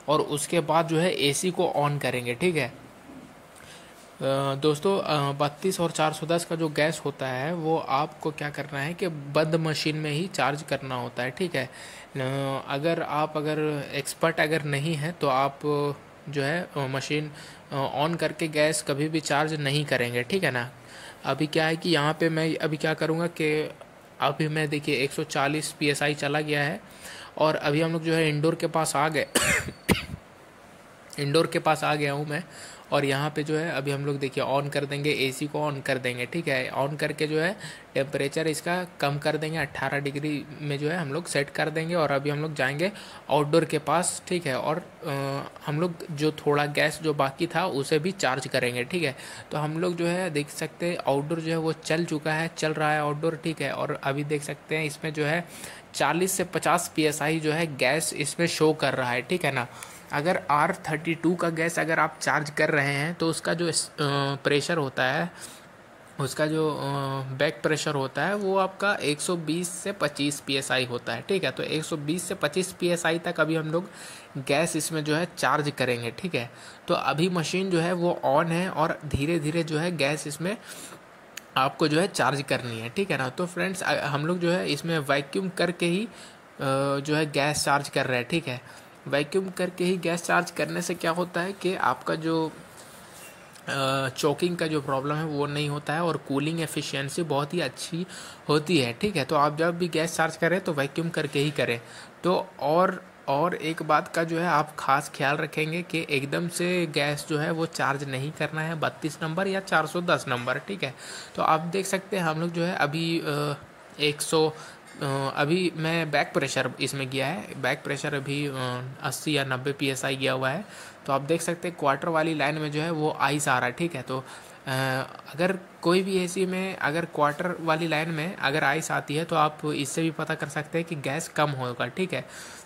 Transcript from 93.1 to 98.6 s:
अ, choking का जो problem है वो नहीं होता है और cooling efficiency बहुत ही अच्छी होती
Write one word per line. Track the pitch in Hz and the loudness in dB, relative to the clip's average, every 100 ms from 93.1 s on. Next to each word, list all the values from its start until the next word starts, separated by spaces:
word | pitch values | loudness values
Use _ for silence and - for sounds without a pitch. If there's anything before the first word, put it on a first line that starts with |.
| - - - - - - | -18 -18 -20 -20 -14 -6
अ, | 135 135 135 135 | 0 2 2 -2
choking | - 156 143 180 170 | 0 0 2 0 0
का | 165 | 0
जो | 156 | 0
problem | 139 135 143 | 0 -2 0
है | 151 | -2
वो | 160 143 143 | -2 0 0
नहीं | 147 147 | 0 -2
होता | 147 147 | -2 -2
है | 156 | 0
और | 175 151 | 0 -2
cooling | - 139 151 165 | -2 0 0 0
efficiency | 156 151 143 139 139 180 | -2 -4 -4 -4 -4 -4
बहुत | 160 139 143 | 0 0 0
ही | 175 | -2
अच्छी | 139 - - 165 185 - - - - | -2 -4 -8 -6 -6 -10 -16 -10 2
होती | 151 | 2